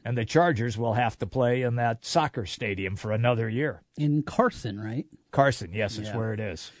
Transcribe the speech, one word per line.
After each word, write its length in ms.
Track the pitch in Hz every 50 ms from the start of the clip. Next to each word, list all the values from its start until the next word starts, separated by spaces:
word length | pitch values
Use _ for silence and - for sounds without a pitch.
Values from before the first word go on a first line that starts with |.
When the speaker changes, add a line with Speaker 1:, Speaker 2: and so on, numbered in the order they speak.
| -
Speaker 1:
and 140 | 117 123 120
the 60 | 110
Chargers 520 | - - 160 175 175 143 104 117 120 98
will 180 | 107 117 113 104
have 220 | 120 123 113 - -
to 60 | 120 95
play 340 | - 131 123 120 123 127
in 140 | 127 120 120
that 280 | 120 120 117 117 - -
soccer 400 | - - 165 156 139 - 131 101
stadium 520 | - - - 117 104 98 95 98 92 98
for 160 | - - 107
another 360 | 107 110 117 123 123 113 113 110
year. 340 | 110 127 151 143 - - _ _ _
Speaker 2:
In 280 | - 151 147 147 151 147
Carson, 560 | - - - 247 240 - - - 107 98 104
right? 260 | 110 110 113 143 - - - - _ _
Speaker 1:
Carson, 420 | - 139 139 139 123 - 104 85
yes, 240 | 90 107 107 98 110
is 120 | 107 104 107
Speaker 2:
Yeah. 80 | 120
Speaker 1:
where 160 | 113 110 110
it 80 | 107 107
is. 320 | 107 101 82 - - - - -